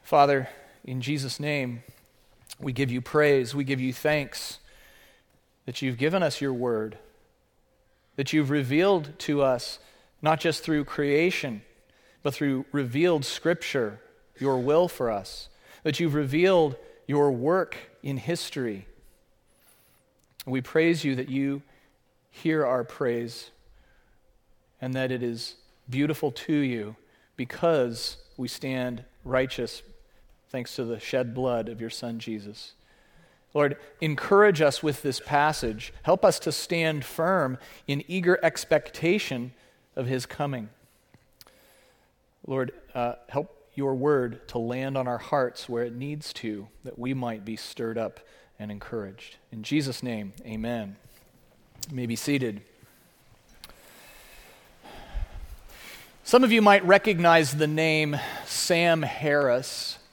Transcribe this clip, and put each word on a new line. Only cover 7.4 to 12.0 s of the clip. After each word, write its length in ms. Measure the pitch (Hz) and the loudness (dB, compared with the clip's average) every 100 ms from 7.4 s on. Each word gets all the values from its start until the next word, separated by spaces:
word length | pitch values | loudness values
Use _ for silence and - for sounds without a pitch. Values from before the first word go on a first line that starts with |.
| _ _ _ _ _ _ _ - | _ _ _ _ _ _ _ -8
that 160 | 135 | 0
you've 180 | 156 139 | 0 2
revealed 680 | 147 127 147 190 190 143 - | 0 0 2 4 2 -2 -10
to 220 | - 143 | -2 2
us, 380 | 135 123 - - - _ _ _ | 2 2 -4 -14 -20 _ _ _
not 200 | 151 156 | 0 2
just 220 | 170 147 | 0 -2
through 220 | - 151 | -2 -2
creation, 800 | 139 - 143 143 175 - 143 107 - _ _ _ | -2 -2 2 2 2 0 -6 -8 -14 _ _ _